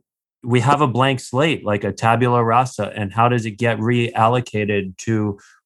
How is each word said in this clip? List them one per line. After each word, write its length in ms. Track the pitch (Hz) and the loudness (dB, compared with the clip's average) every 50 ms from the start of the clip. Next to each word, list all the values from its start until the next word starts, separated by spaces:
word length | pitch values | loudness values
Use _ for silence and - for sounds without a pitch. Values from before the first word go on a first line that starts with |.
| _ _ _ _ _ _ _ _ - | _ _ _ _ _ _ _ _ -2
we 160 | 120 120 123 | 0 2 2
have 220 | 110 135 147 143 | 4 4 2 2
a 60 | 151 | 2
blank 320 | 131 110 123 131 135 135 127 | 2 2 2 2 0 0 -2
slate, 440 | - - 123 127 156 165 123 - - | -4 -4 -2 0 0 0 0 -2 -2
like 200 | 104 104 101 107 | -2 -2 -2 -2
a 100 | 101 95 | -4 -4
tabula 500 | - 117 113 117 117 127 123 123 120 117 | 0 2 2 2 2 2 2 2 2 2
rasa, 480 | 113 113 123 131 123 - - 120 98 - | 2 2 2 0 0 -4 -6 -6 -6 -6
and 180 | 110 104 98 90 | -6 -8 -2 0
how 160 | 113 117 120 | 2 2 2
does 160 | 123 120 110 | 2 0 -2
it 60 | 113 | -4
get 260 | 101 - 120 117 113 | -4 -2 -2 -2 0
reallocated 1200 | 107 110 120 123 120 120 110 - 110 110 117 123 123 123 - - 107 107 101 104 101 98 95 92 | 0 0 0 0 0 0 -2 0 2 2 2 2 0 -2 -4 -4 -4 -2 -2 -2 -2 -2 -4 -8
to 420 | - - 113 113 107 107 104 101 101 - - _ _ _ | -8 -4 -2 -2 0 0 -2 -4 -6 -12 -20 _ _ _